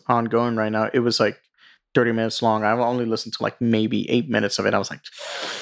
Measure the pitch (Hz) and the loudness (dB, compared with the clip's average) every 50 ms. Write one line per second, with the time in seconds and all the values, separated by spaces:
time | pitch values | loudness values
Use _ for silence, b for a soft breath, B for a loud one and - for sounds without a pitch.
0 | _ - 120 117 117 113 113 117 120 120 117 110 110 107 107 110 110 110 - 135 | _ 0 0 0 0 2 0 0 0 0 0 0 -2 0 0 0 0 0 0 0
1 | 117 120 113 - 113 107 - - _ _ b b b b b b b _ - 135 | 2 2 2 2 2 0 0 -4 _ _ b b b b b b b _ 2 2
2 | 120 117 113 113 113 113 - - 123 113 110 107 107 107 113 120 120 117 123 123 | 4 4 2 0 0 -2 -2 0 2 2 2 2 2 0 2 2 0 0 0 -2
3 | 120 113 113 107 - 113 - - 110 104 - - 123 113 113 110 110 110 110 104 | -2 -2 -2 -4 -6 -8 -8 -4 -4 -4 -4 -2 0 2 2 2 2 2 0 -2
4 | - - - 123 - 135 113 107 107 101 - - - 101 107 101 98 - - - | -2 0 0 0 0 0 0 0 0 0 -2 0 0 2 2 0 -2 -2 -8 -14
5 | - - B B B B B B B B B B | -16 -20 B B B B B B B B B B